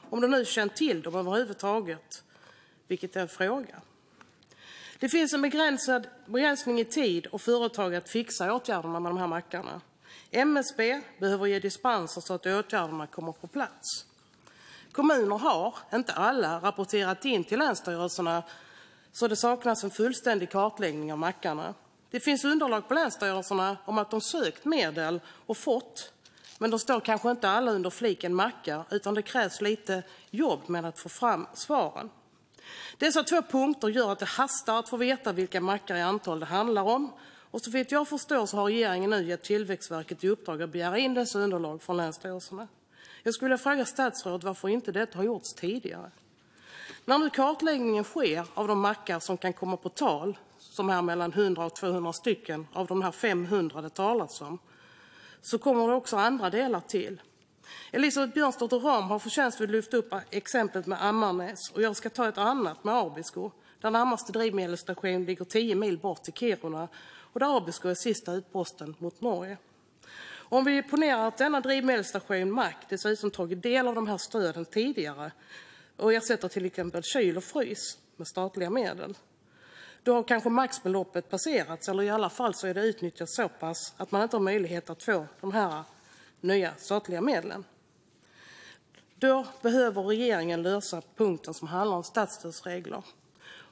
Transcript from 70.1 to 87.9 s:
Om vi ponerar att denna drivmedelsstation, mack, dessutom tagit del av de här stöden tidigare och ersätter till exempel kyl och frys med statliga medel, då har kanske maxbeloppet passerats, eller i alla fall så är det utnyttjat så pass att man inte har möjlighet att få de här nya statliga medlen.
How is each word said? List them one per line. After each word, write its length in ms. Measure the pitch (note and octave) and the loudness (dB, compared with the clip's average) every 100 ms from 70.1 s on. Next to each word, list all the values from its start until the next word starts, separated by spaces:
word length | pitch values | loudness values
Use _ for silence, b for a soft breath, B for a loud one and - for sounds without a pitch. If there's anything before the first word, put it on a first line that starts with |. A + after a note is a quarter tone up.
| B B B B | B B B B
Om 120 | B3+ | 4
vi 180 | C4+ C#4 | 6 4
ponerar 460 | C#4 D4 D4+ A#3+ A3 | 2 2 4 4 2
att 100 | A3+ | 2
denna 220 | C#4+ C#4+ | 2 2
drivmedelsstation, 920 | B3+ C4+ B3+ A#3 F#3+ G3 - F#3+ F#3 | 2 2 4 2 0 -6 -2 0 2
mack, 260 | A#3+ F#3+ - - | 2 0 -2 -8
dessutom 420 | F#3+ G#3+ G#3+ G#3 | -2 0 0 -2
tagit 320 | G3 E3+ F#3 | -2 -4 -2
del 260 | A#3+ C4 B3 | 0 2 2
av 60 | |
de 120 | A3+ G#3+ | 0 -2
här 120 | F#3+ | -2
stöden 460 | - A3+ F3 E3 | -2 0 0 -2
tidigare 680 | E3 G#3+ B3+ A#3+ D3 C#3+ D3 - B B B B B - | -4 -2 0 -2 -6 -6 -12 -14 B B B B B 0
och 160 | A3 | 4
ersätter 360 | A3+ A3+ A3+ F3+ | 4 4 0 0
till 180 | G3+ F#3 | -2 -4
exempel 360 | F#3 E3+ E3+ | -4 -4 -4
kyl 340 | - C4+ F#3+ E3+ | -2 2 4 2
och 80 | |
frys 540 | - D4+ - - - - _ - | -4 -2 -2 -2 -6 -8 _ -14
med 100 | E3 | -8
statliga 440 | F#3 F#3+ F#3+ F3 | -4 -4 -2 0
medel, 440 | B3 A3 F3+ - - _ _ _ B B B B B | 0 0 -4 -10 -12 _ _ _ B B B B B
då 120 | B3+ | 2
har 80 | A#3+ | 2
kanske 280 | A#3 A3+ A#3 | 4 2 4
maxbeloppet 800 | A#3 B3+ - F#3 F#3+ F3+ F3+ - | 2 2 -2 -2 0 -2 -6 -4
passerats, 580 | F#3+ A3 B3+ D#3 E3 - | -2 0 0 0 -6 -2
eller 140 | G3 | 0
i 80 | G3+ | 2
alla 200 | G#3+ F3+ | 2 0
fall 240 | - A#3+ | 0 -2
så 120 | F3 F#3 | -2 -2
är 80 | |
det 80 | F#3 | 0
utnyttjat 480 | A3 G#3+ F3 - E3+ | 0 0 -6 -6 -6
så 180 | - F#3 | -2 -2
pass 460 | - D#3+ E3 - - | -2 -6 -4 -6 -8
att 140 | F#3+ | -2
man 120 | G3+ | 0
inte 140 | A3+ A3+ | 2 2
har 60 | |
möjlighet 480 | F#3+ G#3 E3+ E3+ E3 | 2 2 0 -4 -8
att 120 | E3 | -8
få 240 | - F#3 D3+ - | 0 0 -2 -10
de 120 | F#3+ | -2
här 300 | G#3+ F#3 D#3 D#3 B B B B B | 0 0 -2 -10 B B B B B
nya 320 | F3+ G3 E3+ D#3 | 0 2 2 -4
statliga 440 | - G#3 G3 E3+ | -2 -2 -2 -2
medlen. 440 | B3+ G#3 - G3 F#3 _ _ | 0 0 -2 -10 -14 _ _